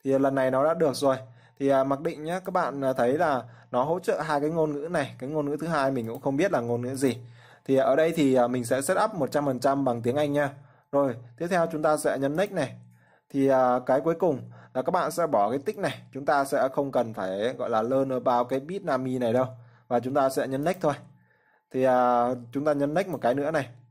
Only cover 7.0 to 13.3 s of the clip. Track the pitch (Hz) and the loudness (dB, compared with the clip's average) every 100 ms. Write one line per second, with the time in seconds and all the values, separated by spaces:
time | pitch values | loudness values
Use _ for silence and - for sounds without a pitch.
7 | 135 113 - - - - - 135 127 139 | 0 -2 -10 -20 -20 -16 0 2 4 4
8 | 160 160 139 127 120 123 117 131 139 185 | 2 2 4 4 4 0 0 -2 0 0
9 | 214 202 127 147 143 123 139 139 131 120 | 0 0 -2 0 0 0 0 2 0 0
10 | 117 139 151 143 143 139 - _ _ 139 | -2 0 0 0 -2 -4 -20 _ _ 0
11 | 139 117 - - 170 185 165 156 156 151 | 0 -4 -14 -10 -2 0 0 0 0 2
12 | 151 135 139 156 202 185 127 117 - - | 0 0 -2 -2 -2 -2 -6 -8 -20 -20
13 | _ _ _ | _ _ _